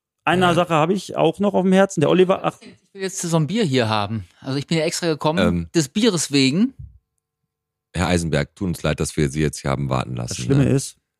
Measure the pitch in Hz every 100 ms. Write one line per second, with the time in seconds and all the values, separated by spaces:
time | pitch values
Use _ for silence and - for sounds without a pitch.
0 | _ _ - 180 180 170 170 160 160 196
1 | - - 156 - 202 190 185 190 196 -
2 | 143 170 185 190 165 - - - _ 196
3 | 190 - 175 165 143 214 180 131 110 107
4 | 101 110 92 _ 131 139 - 160 160 -
5 | 175 147 156 165 87 87 82 165 139 208
6 | 233 175 - 139 131 160 254 - - -
7 | _ _ _ _ _ _ _ _ _ 80
8 | 85 87 82 71 73 - 95 78 78 76
9 | 78 - 73 73 76 - 71 67 67 65
10 | 62 62 - - - 139 123 135 - -
11 | _